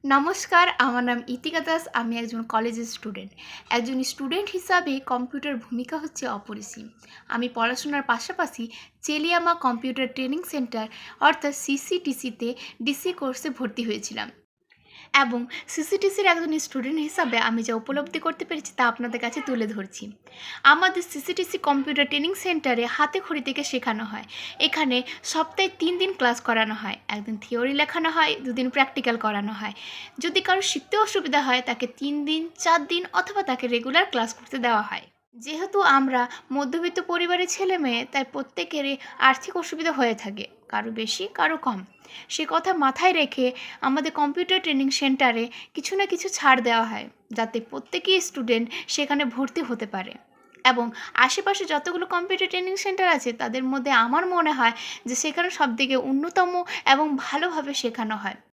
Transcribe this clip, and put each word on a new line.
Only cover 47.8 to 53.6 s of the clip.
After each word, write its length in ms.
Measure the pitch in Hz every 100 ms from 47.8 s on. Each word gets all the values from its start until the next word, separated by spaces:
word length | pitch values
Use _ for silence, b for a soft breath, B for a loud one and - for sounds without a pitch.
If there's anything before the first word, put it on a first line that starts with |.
| - 349 359 370
স্টুডেন্ট 460 | 349 - 233 226 233 B B
সেখানে 340 | - 285 285
ভর্তি 360 | 277 233 269 - 254
হতে 180 | 233 214
পারে। 260 | 196 185 - _ _ _ -
এবং 220 | 254 240 233 226 B
আশেপাশে 500 | - 262 - 392 392
যতগুলো 400 | 349 294 294 349 359
কম্পিউটার 440 | 359 359 370 370
ট্রেনিং 220 | 359 370 381
সেন্টার 320 | 403 381 370 294
আছে 140 | 240
তাদের 320 | 233 240 254